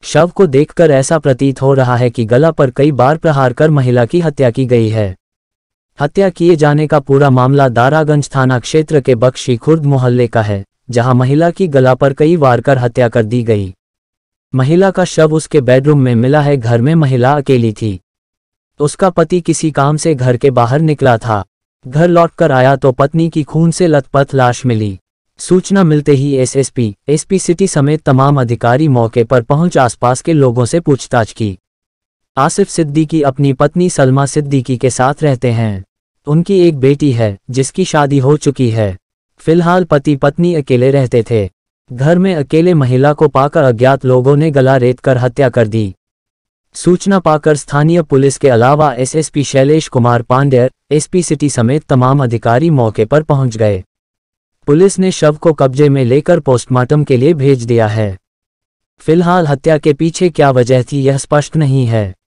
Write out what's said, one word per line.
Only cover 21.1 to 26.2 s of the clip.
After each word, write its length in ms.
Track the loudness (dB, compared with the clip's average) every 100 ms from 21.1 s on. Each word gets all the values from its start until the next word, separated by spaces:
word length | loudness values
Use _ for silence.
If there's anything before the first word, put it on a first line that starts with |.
| 0
था। 260 | -2 -4 -6 _ _ _ -8
घर 220 | 0 2
लौटकर 440 | 4 2 0 0
आया 240 | 2 2 2
तो 160 | 0
पत्नी 360 | 0 -2 0 -2
की 140 | -4
खून 280 | -4 0 0
से 160 | 0 0
लथपथ 480 | 0 0 -2 -2
लाश 320 | 0 0 0 -2
मिली। 320 | -2 -4 -8 _ _ _ _
सूचना 460 | 0 0 2 2
मिलते 280 | 2 2 2
ही 240 | 0